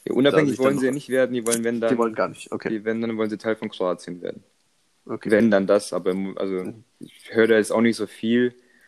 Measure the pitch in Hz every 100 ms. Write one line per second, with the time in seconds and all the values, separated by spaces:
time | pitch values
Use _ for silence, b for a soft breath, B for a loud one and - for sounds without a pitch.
0 | - - 143 156 147 117 131 139 131 139
1 | 135 131 123 123 113 117 117 117 113 120
2 | 117 104 92 107 - 104 - 110 107 113
3 | 113 110 110 104 113 110 107 - 92 87
4 | - 87 87 - - _ _ _ _ _
5 | - 113 - 107 113 98 98 104 - 90
6 | 92 92 98 87 98 92 90 113 - -
7 | - - - 110 113 110 101 104 117 110
8 | 101 - 113 120 123 - b b